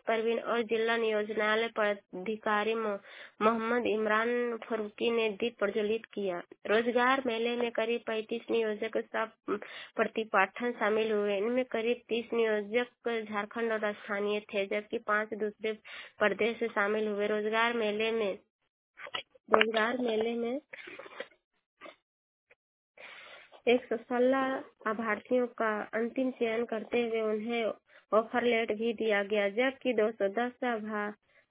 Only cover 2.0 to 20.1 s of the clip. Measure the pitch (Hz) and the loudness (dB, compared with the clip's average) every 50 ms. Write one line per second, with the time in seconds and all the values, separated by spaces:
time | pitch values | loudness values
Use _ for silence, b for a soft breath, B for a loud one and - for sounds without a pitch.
2 | - _ - 180 185 226 220 214 - 220 214 208 208 220 226 226 220 214 202 196 | -6 _ -10 -8 -6 -4 -6 -4 0 0 2 2 2 0 0 0 0 -2 -4 -4
3 | B B B B B B B B 208 220 233 226 226 226 240 247 220 202 202 220 | B B B B B B B B 4 4 4 4 0 0 0 0 2 2 2 2
4 | 220 214 214 214 226 240 240 240 240 240 233 226 - - 233 220 214 208 - - | 2 2 2 2 2 2 2 0 0 0 -2 -6 -6 -4 -4 -4 -4 -6 -4 -2
5 | 226 233 233 233 220 220 202 190 226 240 233 - 202 202 202 220 208 208 220 226 | 0 2 2 2 2 0 0 0 -2 -2 0 0 -2 0 0 0 0 0 0 -2
6 | - - - - 202 190 175 170 - - - _ - - 208 226 233 240 220 247 | -4 -8 -8 -4 -4 -2 -2 -4 -6 -10 -18 _ -2 2 2 4 4 4 4 4
7 | 240 254 262 269 262 247 226 226 233 240 240 240 240 233 233 - 220 226 233 226 | 4 6 4 4 2 0 -2 0 0 0 0 0 -2 -2 0 -2 0 0 0 -2
8 | - - 226 220 220 - 233 233 - - 226 233 226 214 214 208 226 220 220 220 | -2 -4 -4 -4 -4 -4 -6 -6 -4 0 0 2 2 0 0 -2 -4 -2 -2 -4
9 | 226 - - 220 220 220 - _ - - - 208 B B B B B B B - | -4 -2 -2 -4 -4 -4 -6 _ -6 -6 -4 -4 B B B B B B B -2
10 | 220 208 - 226 220 220 - 196 190 196 - - 240 240 233 233 226 208 214 220 | -2 0 0 -4 -4 2 4 4 4 4 2 -4 -4 -4 -2 0 0 2 2 2
11 | 220 220 214 208 208 208 202 196 202 233 247 254 254 254 - 233 220 233 240 240 | 2 2 2 2 2 2 0 0 0 0 2 0 0 0 -2 -2 0 0 -2 -2
12 | - - 214 233 226 - - 233 226 220 214 214 208 202 214 240 247 247 _ _ | -2 -4 -4 -2 -2 -2 0 2 2 2 2 0 -2 0 0 0 0 0 _ _
13 | - 233 233 226 220 208 214 202 202 208 - 233 233 226 220 214 214 208 208 - | -6 -4 -4 -4 -4 -4 -4 -4 -4 -4 -4 -4 -2 0 0 0 0 -2 -4 -4
14 | - - 208 202 208 208 208 208 208 - - 202 196 196 214 208 208 - - 233 | -6 -6 -4 -2 0 0 -2 -2 -4 -4 -4 -2 -2 0 -2 -4 -4 -4 -8 -6
15 | 226 - 208 214 214 220 226 202 214 208 208 - 202 220 220 214 B B B B | -2 0 0 0 0 -2 -4 -4 -4 -4 -6 -4 -6 -6 -6 -6 B B B B
16 | B B B - 214 208 196 196 214 233 226 233 233 226 220 214 202 202 214 214 | B B B 2 2 2 2 2 0 0 0 0 -4 -2 0 0 0 2 2 0
17 | 214 214 208 202 208 208 214 214 208 214 220 226 226 233 233 233 214 208 208 214 | 0 0 0 0 0 0 0 0 0 0 2 2 2 2 2 0 0 0 0 0
18 | 220 226 226 226 214 196 - - _ _ _ _ _ _ _ _ _ _ _ - | 0 0 0 0 0 -2 -2 -6 _ _ _ _ _ _ _ _ _ _ _ -16
19 | - - - - - _ _ - _ - 214 220 220 226 220 220 214 233 247 254 | -16 -10 -10 -10 -10 _ _ -18 _ 4 6 6 6 6 4 2 2 2 0 0
20 | 247 233 | 0 0